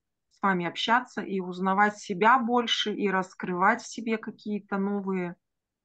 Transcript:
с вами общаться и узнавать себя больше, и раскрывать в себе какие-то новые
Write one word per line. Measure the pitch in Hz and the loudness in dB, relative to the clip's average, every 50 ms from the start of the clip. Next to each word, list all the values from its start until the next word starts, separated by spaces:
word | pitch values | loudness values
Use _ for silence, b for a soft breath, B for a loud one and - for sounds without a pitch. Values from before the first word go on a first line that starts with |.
| _ _ _ _ _ _ | _ _ _ _ _ _
с | _ _ | _ _
вами | - 196 185 180 175 | 0 0 0 0 -2
общаться | 165 165 - - 226 226 254 254 - - 220 | -4 -4 -4 0 2 2 2 0 -2 -8 -10
и | - - 196 190 | -6 -4 -4 -4
узнавать | 180 180 180 180 190 190 190 202 208 208 208 - | -4 -4 -6 -2 0 0 4 4 4 2 2 -4
себя | - - 196 175 208 226 254 254 | -8 -8 -2 4 6 6 6 6
больше, | 226 226 247 247 233 226 - - - 214 196 | 4 2 2 2 2 2 -2 -2 -2 -2 -2
и | - 202 196 | 0 0 0
раскрывать | 185 190 185 - - - 220 196 180 175 190 202 240 240 | 0 0 -2 -4 -8 -8 -6 -4 0 2 2 2 2 2
в | - | -4
себе | - - - 220 233 220 214 | -10 -12 -8 -4 -4 -4 -4
какие-то | - 220 208 - - 214 208 196 196 _ 202 196 | -6 -10 -14 -10 -8 -6 -6 -6 -6 _ -4 -2
новые | 196 202 202 202 190 190 190 185 175 175 180 - _ _ _ _ _ _ _ _ | -2 -2 -2 -2 -2 -2 -2 -2 -4 -6 -8 -12 _ _ _ _ _ _ _ _